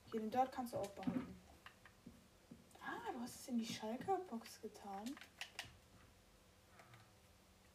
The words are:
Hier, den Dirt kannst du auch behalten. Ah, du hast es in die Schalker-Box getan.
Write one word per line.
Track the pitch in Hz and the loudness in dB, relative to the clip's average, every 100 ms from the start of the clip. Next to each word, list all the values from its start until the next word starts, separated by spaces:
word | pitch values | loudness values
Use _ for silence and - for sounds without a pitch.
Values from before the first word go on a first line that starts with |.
| - | -2
Hier, | 226 | 0
den | 220 | 6
Dirt | 247 262 | 8 6
kannst | - 240 | 4 0
du | 190 | 2
auch | 196 | 0
behalten. | - - 254 - - - - - - - - - - - - - - - - | 0 2 2 0 -6 -14 -16 -16 -18 -20 -18 -16 -16 -18 -20 -18 -18 -16 -8
Ah, | - 392 453 | -4 -2 0
du | 269 | 0
hast | 240 - | -2 -4
es | - | 2
in | 240 | 4
die | 226 | 4
Schalker-Box | - 214 240 - 370 370 226 - - | 2 0 2 6 4 4 -2 -4 -6
getan. | 220 - 202 196 220 294 - - - - - - - - - - - - - - - - - - - - - - - - - | -8 -6 -4 -2 -2 -6 -8 -10 -8 -6 -8 -12 -18 -20 -20 -20 -20 -20 -20 -20 -20 -20 -18 -18 -18 -20 -20 -20 -20 -20 -20